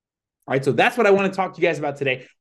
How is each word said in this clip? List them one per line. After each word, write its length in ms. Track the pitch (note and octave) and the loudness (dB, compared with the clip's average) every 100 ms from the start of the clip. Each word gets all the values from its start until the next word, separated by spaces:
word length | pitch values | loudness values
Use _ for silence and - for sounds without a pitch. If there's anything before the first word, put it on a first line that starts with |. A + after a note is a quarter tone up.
| _ _ _ _ - | _ _ _ _ -4
All 60 | |
right, 100 | C3+ | -2
so 80 | C3+ | 0
that's 260 | A#2+ G3+ B3 | 2 0 2
what 80 | G#3 | 4
I 60 | |
wanna 200 | G3 G3 | 4 2
talk 220 | F#3+ F#3 | -2 -6
to 80 | - | -2
you 60 | E3+ | -2
guys 100 | D3 | 0
about 200 | D3 C#3+ | -6 -4
today. 280 | C3 B2+ - _ | -4 -4 -8 _